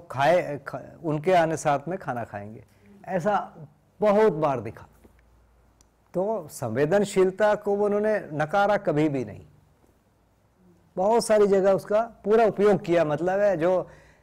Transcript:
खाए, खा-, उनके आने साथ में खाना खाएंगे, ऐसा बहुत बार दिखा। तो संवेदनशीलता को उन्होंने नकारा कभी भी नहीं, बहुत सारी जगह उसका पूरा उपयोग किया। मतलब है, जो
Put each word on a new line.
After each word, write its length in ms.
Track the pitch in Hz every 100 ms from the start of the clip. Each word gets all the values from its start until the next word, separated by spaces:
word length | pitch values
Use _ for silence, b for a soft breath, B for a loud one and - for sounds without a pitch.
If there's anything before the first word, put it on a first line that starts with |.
| -
खाए, 480 | 127 143 175 143 147 -
खा-, 360 | 131 - -
उनके 300 | 160 147 156
आने 240 | 180 160 156
साथ 220 | 156 143 165
में 120 | 185
खाना 240 | - 123
खाएंगे, 420 | 110 101 104 120 - b b - -
ऐसा 480 | 185 190 202 - - 151 _ _ -
बहुत 340 | 208 202 220
बार 260 | 156 151 127
दिखा। 260 | 107 - - _ - _ _ _ _ _ _ _ _ _ _
तो 340 | 175 202 214 -
संवेदनशीलता 1040 | - 123 113 151 202 202 190 185 185 214 208
को 180 | 208
उन्होंने 460 | 202 208 202 214 208
नकारा 580 | - 147 151 202 202 202
कभी 320 | 185 147 156
भी 160 | 139 107
नहीं, 200 | 98 - _ _ _ _ _ _ _ _ _ _ _ _ _ _ 180
बहुत 300 | 196 233 214
सारी 220 | 214 202
जगह 240 | 196 196
उसका 300 | 185 - 208
पूरा 440 | 233 - 196 220 220
उपयोग 400 | 185 208 185 -
किया। 200 | 170 151
मतलब 340 | 147 175 196
है, 180 | 208 175
जो 340 | 170 185 - b b b